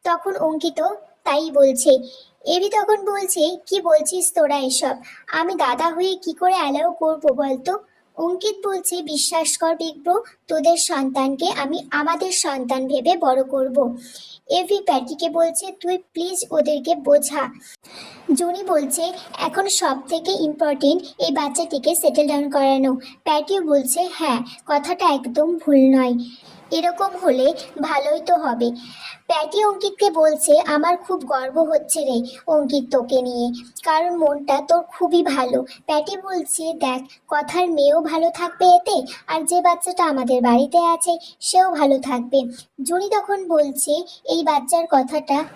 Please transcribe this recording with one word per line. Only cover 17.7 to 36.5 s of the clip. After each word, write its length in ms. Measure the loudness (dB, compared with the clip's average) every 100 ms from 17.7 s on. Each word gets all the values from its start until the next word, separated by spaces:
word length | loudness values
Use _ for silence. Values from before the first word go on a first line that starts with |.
| -20 -20 -20 -20 -16 -2
জুনি 280 | 0 0 -4
বলছে, 400 | -2 -2 -2 -4 -4 -6 -16 -6
"এখন 260 | -4 -2 0
সব 280 | 0 0 -2 -4
থেকে 240 | -4 -2 -2
ইম্পর্টেন্ট 580 | -2 0 -2 2 2 2 -2 -4
এই 120 | -2
বাচ্চাটিকে 600 | 0 -2 -4 -4 -2 0 2
সেটেল 300 | 2 2 2
ডাউন 180 | 0 0
করানো।" 420 | 2 2 4 2 0 -6 -10
প্যাটিও 380 | -2 -2 0 -2
বলছে, 360 | 2 0 2 -2 -2 -2
"হ্যাঁ, 240 | -2 -2 -4 -14 -2
কথাটা 380 | -2 -2 0 2
একদম 360 | 0 -2 0 0 0
ভুল 220 | 4 6 6
নয়, 240 | 6 2 -2 -6 -14 -20 -20 -6
এরকম 400 | -2 -2 -2 -4 0
হলে 300 | 0 4 2 0 -10 -8
ভালোই 400 | -4 -2 0 -2 2
তো 100 | 0
হবে।" 300 | 2 -2 -2 -4 -16 -18 -18 -18 -4
প্যাটি 320 | -2 0 2 0
অঙ্কিতকে 420 | 0 -6 0 0
বলছে, 420 | 4 2 2 4 4 4
"আমার 280 | 0 2 0
খুব 220 | -2 -6
গর্ব 340 | -2 -4 -2 0 2
হচ্ছে 300 | 0 0 -2 0
রে 120 | -2 -4 -10 0
অঙ্কিত 380 | 0 2 -2 0
তোকে 280 | -2 0 -2
নিয়ে, 260 | 0 -4 -4 -6 -14 -8
কারণ 280 | 0 0 0 2
মনটা 400 | 0 0 0 -2 2
তোর 140 | 0 0
খুবই 300 | -4 2 2
ভালো।" 360 | 2 0 0 -2 -4 -12 -2
প্যাটি 300 | -2 -2 -8
বলছে, 400 | -6 -6 -4